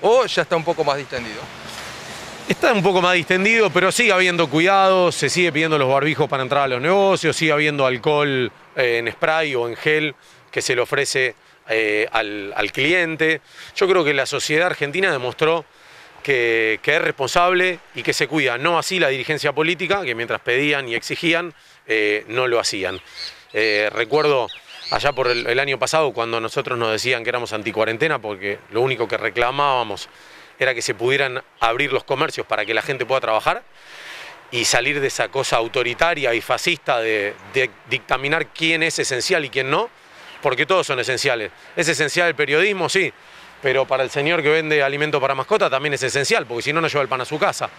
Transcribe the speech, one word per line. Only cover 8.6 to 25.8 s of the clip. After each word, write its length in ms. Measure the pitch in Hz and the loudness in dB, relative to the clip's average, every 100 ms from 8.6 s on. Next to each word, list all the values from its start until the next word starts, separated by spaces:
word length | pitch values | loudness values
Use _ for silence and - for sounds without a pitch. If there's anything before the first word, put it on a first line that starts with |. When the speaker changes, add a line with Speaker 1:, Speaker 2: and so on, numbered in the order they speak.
| - - | -16 -2
Speaker 2:
eh, 220 | 123 117 | 0 0
en 140 | 117 | -2
spray 420 | 104 160 160 160 | -2 0 0 0
o 140 | 127 120 | -2 -4
en 80 | 113 | -2
gel 400 | 156 156 151 139 - - - | 0 0 0 -6 -20 -20 -8
que 140 | - | -6
se 120 | - 123 | -2 0
le 60 | |
ofrece, 540 | 120 139 135 139 127 110 _ _ - | 0 0 0 0 -2 -4 _ _ -4
eh, 380 | 113 110 104 113 | 0 0 0 0
al, 420 | 113 107 104 98 104 | 0 -2 -6 -8 -4
al 160 | 104 | -4
cliente. 720 | - 139 180 170 160 160 156 _ - - - | 0 0 2 0 0 0 0 _ -20 -16 -2
Yo 120 | 190 | 2
creo 160 | 185 | 4
que 120 | 151 143 | 4 2
la 100 | 131 | 0
sociedad 400 | 143 - 156 180 | -2 0 0 0
argentina 460 | 151 143 143 190 | -2 -4 0 0
demostró 520 | 147 123 113 156 165 147 - - - - - | 0 -4 0 0 0 -4 -20 -20 -20 -20 -16
que, 560 | - 135 120 113 110 107 | -2 2 2 2 2 0
que 140 | - 151 | 0 0
es 60 | |
responsable 760 | 165 147 131 180 175 185 185 170 - | 0 -2 0 2 4 4 2 -2 -10
y 80 | - | -8
que 120 | 120 | -2
se 140 | 143 147 | 0 0
cuida, 300 | 156 131 120 | 0 0 0
no 220 | 151 170 | 0 0
así 200 | 151 190 | 0 0
la 100 | 156 | 2
dirigencia 440 | 135 - 151 151 | 0 -2 -2 -2
política, 500 | 143 160 175 175 202 | 0 0 0 -2 -2
que 120 | 160 113 | -2 -4
mientras 260 | 117 110 | -4 -4
pedían 480 | - 123 147 143 131 | 0 0 2 -2 -2
y 60 | 117 | -6
exigían, 580 | - 147 170 165 175 - - - - | -6 -4 0 0 -2 -12 -20 -20 -2
eh, 400 | 110 104 104 107 | 0 2 0 -2
no 180 | 117 127 | -2 0
lo 120 | 117 | 0
hacían. 400 | 101 107 92 92 - - - - - | 0 -2 -6 -6 -12 -16 -16 -16 -8
Eh, 360 | 107 110 104 107 | -2 2 2 0
recuerdo 540 | 101 113 143 151 139 110 - - - - | -2 0 2 2 2 0 -8 -18 -18 -4
Allá 220 | 117 139 | 0 0
por 160 | 139 123 | 0 0
el, 200 | 120 117 | 0 0
el 120 | 120 | 0
año 180 | 139 | 0
pasado, 360 | 131 | -2